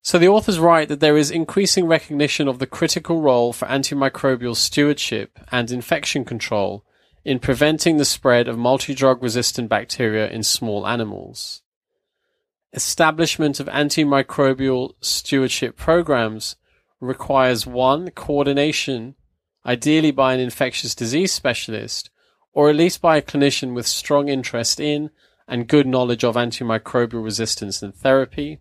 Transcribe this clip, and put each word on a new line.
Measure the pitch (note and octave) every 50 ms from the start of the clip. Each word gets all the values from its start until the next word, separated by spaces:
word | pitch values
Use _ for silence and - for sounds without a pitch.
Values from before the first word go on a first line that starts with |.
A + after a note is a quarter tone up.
| _
So | - - F3
the | E3+
authors | F#3 G3+ A3 - - G3 D#3+
write | D#3+ E3+ E3+ D#3+ D3+ D3
that | D3+ C#3+
there | D#3 D3+ D3
is | D3+ D3 C#3+
increasing | D#3+ E3 D#3+ - - G3 G3+ F3+ - F#3+ F3
recognition | E3 E3 D3+ - - D3+ C#3+ D3 C#3+ - - D3+ C#3
of | B2 B2
the | C3+
critical | - - - E3+ D3+ - F3+ - - E3+ E3
role | D3+ C#3 B2+ A#2+ A#2+ A#2+ A#2
for | - - G2
antimicrobial | C3 C3+ C3+ - D3 C#3 C3+ C3+ - - - C3+ C3 A#2+ A#2+ A#2+ A2+
stewardship | - - - - D3+ D3 D3 D3 - - - A#2 G#2+ G#2+ - _ - - -
and | - B2 A#2+ A2+
infection | B2+ B2 B2 - E3 D3+ - - - D3 A#2+
control | - A#2+ A2 - - A2+ G#2 G2 F#2 G2 G#2 _ _ _ _ _ _ _ _ _
in | - C3+ B2
preventing | - - C3 A#2 D3 D3+ D#3 D3+ - E3+ D#3+
the | D3+ C#3
spread | - - - - C3 A#2+ A#2+ A#2+ B2
of | A#2
multi-drug | A#2 A#2+ B2+ C3 C3 - - C3+ B2 C3+ C3 C3 A#2+ B2+
resistant | A#2+ A2 B2 A#2 - - - A#2+ G#2+
bacteria | A2+ G#2 A#2 - - - B2 A2 G#2+ G#2+ G#2+ -
in | - A2+ G#2+
small | - - - B2+ A2+ G2+ G2+ G2
animals. | G#2 A#2 A#2+ A2+ G#2 G2 F#2+ - - B2+ - - - - - _ _ _ _ _ _ _ _ _ _ _ _ _ _ _ _ _ _ _ _ _ _ -
Establishment | B2+ - - - - E3 D#3 D#3 D#3+ E3+ D#3 - - D#3 D3 C#3+ -
of | C#3
antimicrobial | D3 - C#3 D3 C#3+ - D#3+ D#3 C#3+ C#3 C#3 C3 - - - C#3 C3+ C3 C3 C3+ C3+ C3 B2+ B2+ - - _
stewardship | - - - - - - C#3+ C3+ C3 B2+ - - C3 A#2 -
programs | - - - E3 F3 E3+ D#3 C#3+ A#2+ A2+ G#2+ A2 A2 - - - _ _ _ _ _ _ _ _ _
requires, | B2+ B2 C3+ - - - C#3 C3+ C3 B2+ B2 A2+ -
one, | B2+ B2 B2 B2+ C3 C#3 D#3 F#3 F3+
coordination, | _ - - - D3 C#3+ C#3 C#3 C#3+ C#3 C#3+ D#3 D3+ - - - C3+ A#2 A2+ C3 C#3 _ _ _ _ _ _ _ _ _ _
ideally | B2 B2 A#2+ A#2 D3 D#3 D#3+ D#3 D3+
by | C3+ C3+ C3+ C3 B2+
an | B2+
infectious | B2+ B2 - - C#3 B2+ - - - A#2 -
disease | - A#2+ A2+ B2+ D#3+ F#3+ F#3
specialist, | - - - C3 A#2 - - - A2 G#2 G#2+ A2+ - - - _ _ _ _ _ _ _ _ _
or | _ D3 D3 D3+
at | D3+
least | D3+ E3 F3+ - -
by | - E3+ D#3+
a | D3+
clinician | - - - C#3+ C#3 C#3+ C3 - - B2+ B2
with | A#2+ A#2
strong | - - - - - D3 C#3+ C#3+
interest | C#3+ C#3 C3 B2 - - A#2+ A2+ - - -
in | D3 D3 D3 D3 D3+ D3+ _ _ _ _ _ _ _
and | - - A#2+ A#2 A2+
good | D#3 D3 C3+
knowledge | C3 B2+ B2+ B2+ A#2+ A#2+ A2+ -
of | A#2+ A2
antimicrobial | A#2+ A#2+ A#2 A2+ - B2+ A#2 A2+ A2 _ - - B2 A#2+ A2+ A#2 A#2 A2
resistance | A2 G#2 A2+ A2+ - - - G#2+ G2 F#2+ -
and | G#2 G2 -
therapy. | - - C3+ C3+ C3+ C3 - - - C#3+ D3+ D#3 -